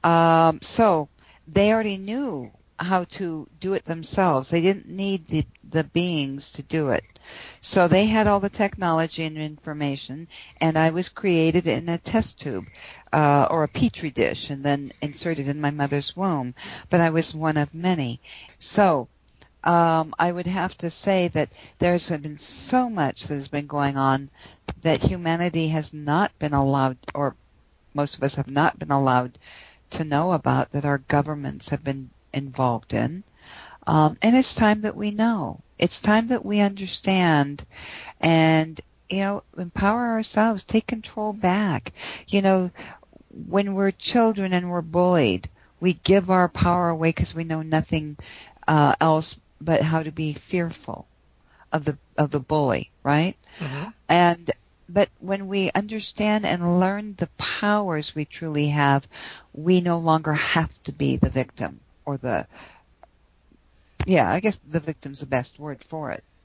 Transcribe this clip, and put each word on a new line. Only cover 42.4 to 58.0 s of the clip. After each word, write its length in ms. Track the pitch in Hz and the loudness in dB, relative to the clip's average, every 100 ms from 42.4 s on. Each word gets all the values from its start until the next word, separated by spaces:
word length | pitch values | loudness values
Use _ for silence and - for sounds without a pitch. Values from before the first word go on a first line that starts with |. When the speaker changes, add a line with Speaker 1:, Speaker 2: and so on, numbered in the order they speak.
Speaker 1:
know, 280 | 196 190 180 - - - _ - _ - - | 4 4 0 -6 -20 -20 _ -20 _ -18 -4
when 260 | 185 202 | -2 0
we're 160 | 190 196 | 0 0
children 640 | 190 - 247 226 202 190 | 0 -2 2 2 2 0
and 180 | 180 180 | 0 0
we're 120 | 175 | -4
bullied, 640 | 165 170 180 175 123 92 - _ _ _ | -2 2 4 4 4 0 -6 _ _ _
we 140 | 180 | 0
give 380 | 156 - 196 180 | 0 4 4 4
our 180 | 185 175 | 4 4
power 400 | - 175 175 170 | 2 2 2 0
away 240 | 165 165 | 2 0
'cause 220 | - - | 0 -4
we 100 | 165 | -4
know 180 | 165 160 | -6 -6
nothing, 540 | 156 156 156 165 151 147 - - - _ - | 0 0 0 -2 -4 -12 -16 -18 -20 _ 2
uh, 280 | 156 143 - | 4 6 4
else 380 | 160 156 160 - _ _ | 2 2 -2 -12 _ _
but 220 | 156 165 | 0 0
how 200 | 160 160 | 2 0
to 80 | 156 | -4
be 220 | 160 156 | -6 -6
fearful 760 | 147 - 180 170 160 - - - _ _ _ _ _ _ | -6 -6 -4 -4 -8 -14 -14 -16 _ _ _ _ _ _
of 140 | 156 | -4
the, 140 | 147 143 _ - | -2 -6 _ -2
of 140 | 147 | 0
the 100 | 147 | -2
bully, 500 | 127 156 139 82 - _ | -2 0 2 0 -4 _
right? 340 | 135 147 175 - - - | 0 2 2 -4 -18 -12
Speaker 2:
Mm-hmm. 320 | 151 135 190 - _ | -10 -8 -10 -14 _
Speaker 1:
And, 420 | 170 175 170 170 - _ _ - | 6 6 2 -4 -8 _ _ -4
but 200 | 180 202 _ | 0 0 _
when 280 | 185 196 196 | -8 -6 -4
we 220 | 196 185 | -2 0
understand 720 | - 208 220 202 - 214 214 208 | -2 -4 -8 -10 -4 0 0 0
and 340 | 180 175 175 | -2 2 2
learn 340 | 185 202 214 | 2 -2 -8
the 140 | 190 170 _ | -8 -8 _
powers 800 | - - 208 208 196 156 | -6 -2 0 0 0 -4